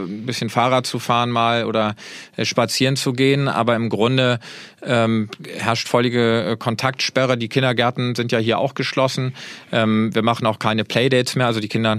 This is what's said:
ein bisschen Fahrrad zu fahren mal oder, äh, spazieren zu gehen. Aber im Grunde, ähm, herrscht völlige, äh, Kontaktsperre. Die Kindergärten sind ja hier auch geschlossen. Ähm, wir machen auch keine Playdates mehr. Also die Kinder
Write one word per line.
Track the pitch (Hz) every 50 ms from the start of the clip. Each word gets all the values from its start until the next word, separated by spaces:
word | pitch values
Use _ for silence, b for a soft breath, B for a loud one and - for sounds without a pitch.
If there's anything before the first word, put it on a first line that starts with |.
| 95
ein | 87 104 107 110
bisschen | 127 120 - 123 107
Fahrrad | - 123 120 127 131 127 123
zu | - - 120
fahren | - - 120 120 120 120
mal | 120 117 117 117 117 117 113
oder, | 110 110 113 107 107 104 B B B B B B B B
äh, | - 113
spazieren | - - 127 117 110 - - 131 131 139
zu | 135 - 143 123
gehen. | 123 135 135 139 143 139
Aber | 131 80 98 117 120 117
im | 113 117 110
Grunde, | 104 101 110 120 131 131 131 123 123 113 B B B B B B B B -
ähm, | - 123 117 113 113 113 110 107 104 - - - - -
herrscht | - 98 113 117 - -
völlige, | - - 120 123 123 120 120 117 113 113 117 90 90
äh, | 113
Kontaktsperre. | 110 - 120 113 - - 131 131 - - - - 131 131 127 127 120
Die | 117 107
Kindergärten | - 135 135 127 120 113 120 120 - - 123 123 120
sind | 120 117 120
ja | 123
hier | 113 110 113 110 87
auch | 113 - -
geschlossen. | - 127 - - 135 131 131 - 135 131 127 B B B B B B B B
Ähm, | - 117 113 110 110 110 110 110 92
wir | 113
machen | 104 120 117 - 117
auch | 110 107 -
keine | - 110 110 110 104
Playdates | - - 113 123 135 131 123 123 - -
mehr. | 131 127
Also | 120 113 110
die | 107 104
Kinder | - 113 113 110 107